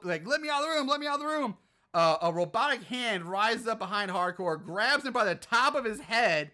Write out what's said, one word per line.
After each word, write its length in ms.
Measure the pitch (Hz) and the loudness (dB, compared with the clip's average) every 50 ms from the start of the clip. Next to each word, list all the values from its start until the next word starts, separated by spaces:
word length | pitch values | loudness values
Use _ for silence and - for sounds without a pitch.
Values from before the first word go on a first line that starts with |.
| - | -2
like, 220 | 175 175 160 160 | -4 -4 -4 -2
Let 140 | 214 285 311 | -2 -2 -2
me 80 | 302 302 | -2 -2
out 140 | 294 285 | -2 -2
of 60 | 294 320 | -2 0
the 60 | 320 | 0
room, 120 | 302 277 | 0 0
let 140 | 262 285 294 | 0 -2 -2
me 60 | 294 | 0
out 80 | 294 285 | -2 -2
of 60 | 285 | -2
the 60 | 294 | -2
room. 300 | 302 311 302 285 233 190 - _ _ _ _ _ _ - | -2 -2 -2 -2 -4 -6 -8 _ _ _ _ _ _ 2
Uh, 240 | 175 165 165 156 - | 4 4 4 4 4
a 100 | 165 170 | 2 0
robotic 500 | 165 175 175 - - 220 262 294 277 240 190 | 2 0 -2 0 0 0 2 2 0 -2 -4
hand 400 | - 240 247 247 233 208 180 170 | -8 -6 -4 -2 -2 -2 -2 -4
rises 420 | 170 185 196 208 226 233 233 240 | -4 0 2 2 2 2 0 -2
up 120 | 226 226 220 | -4 -4 -4
behind 320 | 190 180 202 208 202 190 | -4 -4 -2 -2 -2 -2
Hardcore, 520 | 180 185 180 180 175 - 185 170 160 156 | 0 0 0 0 -2 -2 -2 -2 -2 -2
grabs 420 | - - 165 196 220 254 285 285 277 | -6 -8 -2 0 2 2 2 2 0
him 80 | 269 | -2
by 120 | 233 247 220 | 0 2 2
the 100 | 196 170 | 2 0
top 400 | - - - 240 233 254 285 285 | -2 -4 0 2 4 4 4 2
of 100 | 294 247 | 2 -2
his 160 | 226 214 202 | -2 -4 -6
head 500 | 190 - 226 233 240 202 165 151 151 147 | -6 -2 2 2 4 4 2 2 0 -4